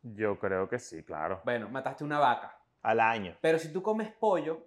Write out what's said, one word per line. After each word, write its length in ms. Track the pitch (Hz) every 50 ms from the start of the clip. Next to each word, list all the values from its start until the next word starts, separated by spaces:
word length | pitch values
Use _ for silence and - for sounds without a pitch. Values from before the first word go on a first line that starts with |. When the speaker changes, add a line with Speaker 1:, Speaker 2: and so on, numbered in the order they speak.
| _
Speaker 1:
Yo 360 | 123 107 101 107 104 101 95
creo 300 | - 98 95 92 95 95
que 100 | - 123
sí, 240 | - - - 80 78
claro. 380 | - 82 76 78 85 95 92 -
Speaker 2:
Bueno, 260 | 127 120 120 110 98
mataste 340 | 120 135 131 135 135 - 151
una 140 | 147 151 147
vaca. 400 | 143 127 120 117 - - - - _ _ _ _ _
Speaker 3:
Al 180 | 113 113 113
año. 340 | 113 113 117 113 98 87 82 -
Speaker 2:
Pero 180 | - 131 160 160
si 140 | 160 156 151
tú 100 | 185 185
comes 300 | 214 214 220 214 214 -
pollo 500 | _ - 220 190 165 147 156 160 160 -